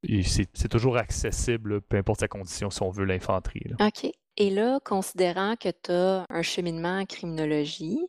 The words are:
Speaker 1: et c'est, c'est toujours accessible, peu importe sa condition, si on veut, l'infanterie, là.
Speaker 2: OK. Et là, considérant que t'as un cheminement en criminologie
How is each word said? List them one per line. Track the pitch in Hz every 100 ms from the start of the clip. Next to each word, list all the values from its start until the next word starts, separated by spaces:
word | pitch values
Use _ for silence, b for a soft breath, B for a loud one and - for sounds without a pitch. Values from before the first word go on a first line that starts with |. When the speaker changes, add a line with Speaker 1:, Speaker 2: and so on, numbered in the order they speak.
Speaker 1:
et | - 107
c'est, | 92 - 98
c'est | - -
toujours | 120 127 120
accessible, | 110 - 113 - - 117 110 104
peu | - 104
importe | 98 104
sa | 107
condition, | 104 92 - 104
si | -
on | 95
veut, | 98
l'infanterie, | 95 92 - 95 - - - 113
là. | 214
Speaker 2:
OK. | - 269 - _ -
Et | 202
là, | 190 226 269
considérant | - 196 190 180 180 175 196
que | 233 190
t'as | - - 175 185 190 175
un | 170
cheminement | 165 - 175 165 170 190
en |
criminologie | 190 - 175 160 156 151 147 - 160 240